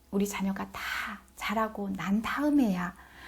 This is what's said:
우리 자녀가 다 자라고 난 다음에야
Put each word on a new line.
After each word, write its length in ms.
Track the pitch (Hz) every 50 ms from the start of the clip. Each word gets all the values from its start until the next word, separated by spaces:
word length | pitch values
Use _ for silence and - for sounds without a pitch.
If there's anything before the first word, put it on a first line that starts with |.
| _ -
우리 160 | - 202 202
자녀가 400 | 196 - - 190 196 190 196 196 196
다 100 | - - - - - - - - 208 - - - -
자라고 540 | - - - 214 220 220 214 214 208 202 196 190
난 280 | 185 160 190 196 226
다음에야 720 | 226 - - - 285 302 294 285 247 208 180 180 175 180 - - - - - - -